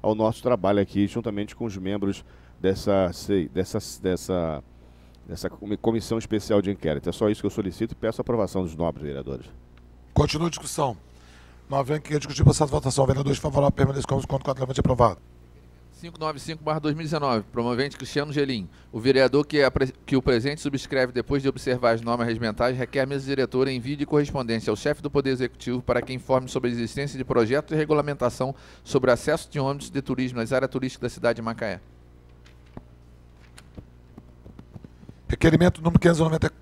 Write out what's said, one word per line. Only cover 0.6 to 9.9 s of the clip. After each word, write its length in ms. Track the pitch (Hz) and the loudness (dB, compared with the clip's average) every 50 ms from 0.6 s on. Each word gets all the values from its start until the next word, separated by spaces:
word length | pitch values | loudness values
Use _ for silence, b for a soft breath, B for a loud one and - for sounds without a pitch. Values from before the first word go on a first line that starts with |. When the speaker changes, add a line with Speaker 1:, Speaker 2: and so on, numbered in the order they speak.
| 90 95 101 104 | 4 4 4 4
Speaker 1:
aqui, 260 | 98 - - 98 101 | 2 2 2 0 0
juntamente 480 | 98 - 120 - 113 104 101 104 104 - | 2 0 -4 -6 -4 -4 -4 -6 -8 -8
com 100 | - 120 | -8 -8
os 120 | 117 95 | -6 -6
membros 480 | 98 92 92 101 104 101 98 98 - b b b b b b b b | -6 -4 -4 -2 0 0 -2 -2 -4 b b b b b b b b
dessa, 520 | - 92 95 - - 104 101 98 95 87 | 0 0 0 0 0 2 2 2 2 2
sei, 360 | 87 - - - 101 95 82 67 | -2 -6 -4 -2 0 0 0 -2
dessa, 300 | - 87 92 - - 107 - - - - | -2 -4 -4 -2 -4 -8 -8 -8 -16 -6
dessa, 600 | - 92 90 87 - - 95 90 85 80 78 69 65 - b b b b b b b b b b - | -2 -2 -2 -2 -2 -4 -2 -2 -2 -2 -4 -6 -10 -16 b b b b b b b b b b -16
dessa 240 | - 92 92 - 92 | -14 -12 -8 -8 -8
comi-, 280 | - - 101 101 104 | -8 -8 -8 -6 -6
comissão 420 | 98 - 113 113 113 98 - 113 113 | -2 0 0 0 0 -2 -2 -4 -4
especial 420 | 110 - 110 107 - - 107 101 | -2 -2 -4 -4 0 2 2 2
de 120 | 95 95 | 2 2
inquérito. 360 | 101 - - 82 76 71 - 87 | -4 -2 -2 -2 -2 -2 -4 -6
É 40 | |
só 180 | - - 117 104 | -2 0 0 0
isso 100 | 107 - | 0 0
que 60 | - | -4
eu 40 | 101 | -6
solicito 420 | - - 104 95 82 - 110 113 | -4 -4 -6 -6 -4 -4 -6 -6
e 20 | - | -6
peço 260 | - - 110 110 - | -4 -4 -4 -4 -4
a 20 | |
aprovação 420 | 120 - 117 113 101 92 - 95 92 | -4 -2 0 0 0 -2 -2 -4 -4
dos 100 | 85 78 | -4 -4
nobres 320 | 78 85 80 67 65 73 | -2 -2 -2 -2 -4 -8
vereadores. 400 | 73 69 69 67 67 67 60 62 - - - - - - - - - | -8 -8 -8 -8 -8 -10 -10 -10 -16 -20 -20 -20 -20 -20 -20 -20 -20